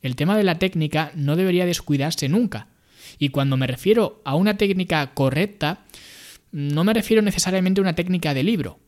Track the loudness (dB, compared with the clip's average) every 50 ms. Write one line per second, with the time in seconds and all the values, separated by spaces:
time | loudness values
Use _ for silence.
0 | -6 -6 -4 -2 0 0 2 2 2 2 2 0 -2 -2 0 -2 -2 0 0 -2
1 | -2 -2 -4 -4 -2 0 2 2 2 2 2 2 2 0 -2 -4 -2 -2 0 0
2 | 0 -2 -2 -2 -2 0 0 2 0 0 -4 -8 -14 -14 _ _ _ _ _ -20
3 | -20 -20 -8 -4 -4 -2 0 0 0 0 0 0 0 -2 -4 -2 2 2 4 4
4 | 2 -2 -4 -8 -8 -2 0 2 2 2 2 2 0 0 0 -2 -2 0 0 -2
5 | -2 -2 -2 0 0 0 2 0 -2 -2 -4 -4 -4 -4 -4 -6 _ _ -20 -20
6 | -20 -20 -20 -20 -20 -20 -20 -20 _ _ -8 -6 -4 -2 0 0 2 2 2 0
7 | 0 2 2 4 4 2 0 -2 -2 0 0 0 2 2 2 2 2 0 0 -2
8 | -2 0 -2 -2 0 -2 -2 0 0 0 0 0 -2 -6 -8 -14 _